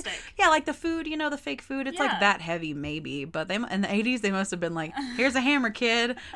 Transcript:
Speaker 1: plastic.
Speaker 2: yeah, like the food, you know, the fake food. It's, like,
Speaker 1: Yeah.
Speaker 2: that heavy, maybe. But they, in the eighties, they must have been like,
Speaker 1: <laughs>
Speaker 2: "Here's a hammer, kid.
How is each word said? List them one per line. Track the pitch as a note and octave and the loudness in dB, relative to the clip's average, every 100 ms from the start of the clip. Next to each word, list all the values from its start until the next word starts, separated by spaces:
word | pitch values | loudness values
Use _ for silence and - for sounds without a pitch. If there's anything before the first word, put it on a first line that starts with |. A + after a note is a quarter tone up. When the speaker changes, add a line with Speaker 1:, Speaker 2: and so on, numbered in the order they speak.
Speaker 1:
plastic. | - - - - | -6 -8 -8 4
Speaker 2:
yeah, | F4+ | 6
like | D#4 | 6
the | D#4 | 2
food, | C#4+ E4 E4 D#4 | -4 -2 -2 -4
you | D#4 | -2
know, | D4 | -2
the | C#4+ | -2
fake | C#4+ C#4 | -6 -8
food. | - C4+ C4+ | -6 -4 -4
It's, | B3+ | 0
like, | C#4+ | 0
Speaker 1:
Yeah. | G3 | 4
Speaker 2:
that | G3+ F#3+ | 4 4
heavy, | E3 E3+ D#3+ | -2 -4 -4
maybe. | C#3+ D3 D3+ C#3 C#3+ C#3+ | -4 -4 -6 -6 -6 -4
But | D#3 D#3+ | -4 -2
they, | G3+ | -4
in | A#3+ F#3 | -2 0
the | G3+ | 2
eighties, | G3+ A#3 B3+ | 2 2 0
they | G3+ | 0
must | F#3+ G3 | 0 0
have | F3 | -2
been | E3+ | -2
like, | E3 D#3 | -2 -4
Speaker 1:
<laughs> | C4+ C4 B3 | -6 -6 2
Speaker 2:
"Here's | C4 B3+ | 2 4
a | |
hammer, | B3+ C#4+ A#3 | 4 4 2
kid. | - A#3 A#3 A#3+ B3 - | 0 2 4 2 -2 -10